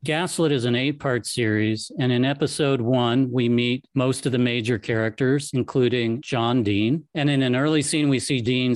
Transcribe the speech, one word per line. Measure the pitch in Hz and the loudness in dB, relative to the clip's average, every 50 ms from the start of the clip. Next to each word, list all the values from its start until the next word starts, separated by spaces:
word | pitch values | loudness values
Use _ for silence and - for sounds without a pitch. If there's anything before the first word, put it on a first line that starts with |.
| - | -6
Gaslit | - 151 160 180 170 - - 165 151 147 | -4 -2 -2 -2 -4 -2 0 0 2 2
is | 127 113 | 0 0
an | 123 120 | 0 0
eight-part | 123 131 143 143 143 - 139 123 117 - | 0 0 -2 -4 -4 -4 -2 -2 -2 -4
series. | - - 123 117 110 107 107 107 110 110 107 - - - 175 | -4 -4 -2 0 0 2 2 0 0 -2 -4 -6 -10 -6 -2
And | 131 123 123 | 0 0 2
in | 120 127 | 2 2
episode | 135 143 143 151 143 - - 156 139 135 123 | 0 0 -2 -2 -4 -2 -2 0 0 0 0
one, | 113 117 131 123 123 117 117 131 135 127 | 0 0 0 2 2 2 2 2 0 0
we | 120 127 120 120 | 0 0 2 2
meet | 120 120 120 120 123 131 - _ _ | 2 2 2 0 -2 -4 -6 _ _
most | 135 127 131 131 - - | 0 0 0 0 0 -2
of | 139 | -2
the | 120 123 | 0 2
major | 123 120 120 123 110 117 123 101 | 0 0 0 0 0 -2 -2 -2
characters, | - - 117 113 113 110 110 - 139 127 139 147 143 - - | -2 -2 -2 0 0 -2 -2 0 0 0 2 0 -2 -4 -4
including | 127 113 - - 139 123 120 123 123 117 113 113 131 | -4 -4 0 0 2 2 2 2 0 0 -2 -2 -4
John | - - 139 120 117 117 123 131 110 | -6 -4 -2 0 0 2 2 2 2
Dean. | 101 104 101 107 117 147 165 151 - - | 2 2 2 2 2 0 -2 -4 -6 -4
And | 160 143 147 | -2 0 2
in | 143 135 | 2 2
an | 131 127 123 127 | 2 2 2 2
early | 143 156 160 151 | 2 2 2 0
scene, | 143 - - 156 147 143 | 0 0 0 0 2 2
we | 135 120 | 2 0
see | - - 143 127 | 0 -2 -2 -2
Dean | 110 123 127 127 127 127 120 | 0 0 0 0 0 0 -2